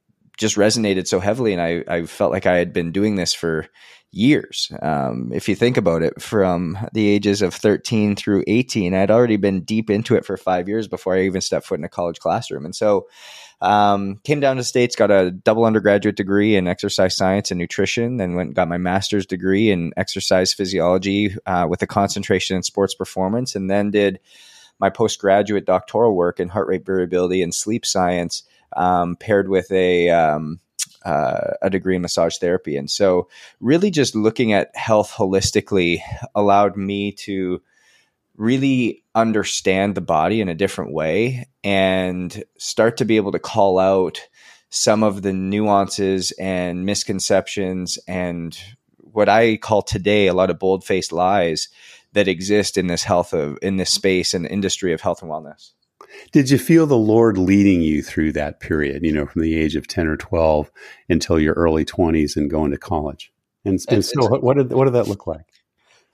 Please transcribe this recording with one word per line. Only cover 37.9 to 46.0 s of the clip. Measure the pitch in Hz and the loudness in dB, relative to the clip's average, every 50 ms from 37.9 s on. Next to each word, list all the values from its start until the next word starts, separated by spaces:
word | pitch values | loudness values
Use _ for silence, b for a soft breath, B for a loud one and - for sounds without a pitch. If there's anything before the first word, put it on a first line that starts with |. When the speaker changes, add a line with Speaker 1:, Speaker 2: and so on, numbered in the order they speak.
| _ _ _ _ _ _ _ _ _ | _ _ _ _ _ _ _ _ _
Speaker 1:
really | - 107 113 127 131 135 139 135 127 120 104 - - _ _ - | -4 -2 0 0 2 2 0 2 2 0 -2 -2 -6 _ _ 0
understand | 113 113 113 110 107 95 - - - - 98 95 95 98 104 98 | 0 0 2 2 0 -2 -2 -4 -4 0 0 2 2 2 0 -2
the | 95 | -2
body | 87 - 85 78 80 90 107 113 | -2 0 0 2 2 2 0 0
in | 104 92 | -2 -2
a | 82 | -2
different | 80 98 95 - - 87 55 71 | -2 -2 -4 -2 -4 -8 -6 -4
way | 78 78 80 80 101 113 127 131 123 123 - _ _ - | -4 -2 0 0 0 0 -2 -2 -6 -10 -14 _ _ -4
and | 101 98 95 95 95 92 95 92 92 90 90 90 87 - 107 - - _ | -2 0 2 2 2 2 0 -2 -2 -4 -6 -8 -8 -10 -12 -16 -16 _
start | - - - - - 110 113 113 - | -14 -12 -6 0 2 2 2 2 0
to | 127 | 0
be | 107 113 | 2 2
able | 107 98 98 - | 2 2 0 -2
to | 82 | -6
call | - - - 107 98 98 92 92 | -6 -4 0 2 2 4 4 4
out | 92 95 98 95 92 80 - - - - b b b b b b b b | 4 4 4 2 0 -2 -4 -8 -16 -18 b b b b b b b b
some | - - - 123 107 107 110 | -6 -2 2 2 2 4 2
of | 107 98 98 95 | 0 0 -2 -4
the | 98 95 | -4 -4
nuances | 92 95 95 101 104 107 107 101 98 98 92 - - | -2 -2 -2 -2 0 2 2 2 2 2 0 -2 -2